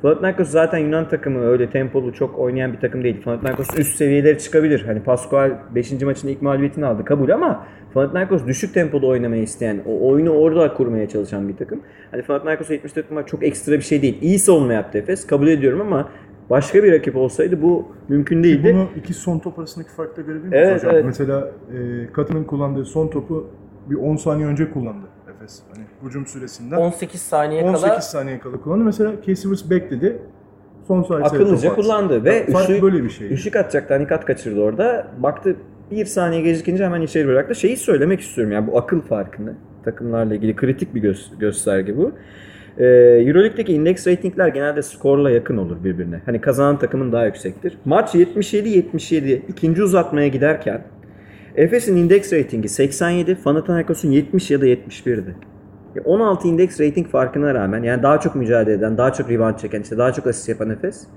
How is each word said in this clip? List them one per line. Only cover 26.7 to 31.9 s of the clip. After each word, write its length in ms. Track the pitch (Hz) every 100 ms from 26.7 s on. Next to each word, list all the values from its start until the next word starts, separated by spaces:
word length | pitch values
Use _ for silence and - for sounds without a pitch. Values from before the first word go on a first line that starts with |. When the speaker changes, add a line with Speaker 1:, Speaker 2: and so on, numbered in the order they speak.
| 170
Speaker 3:
On 120 | 170
sekiz 320 | 170 175 180
saniye 400 | - 156 151 156
kala. 100 | 175
Speaker 2:
On 40 |
sekiz 280 | 175 302 339
saniye 360 | - 151 135 127
kala 220 | 131 123
kullandı. 220 | 147 190
Mesela 280 | 226 202 214 208 196
Case 200 | 190 196
Rivers 220 | 196 156
bekledi. 480 | 180 180 123 185 233 - - - - - - -
Son 160 | 185
saniye 220 | 180 160
Speaker 1:
Akıllıca 300 | 147 147 202
Speaker 2:
topu 120 | 160 151
attı. 140 | 196
Speaker 1:
kullandı 420 | 208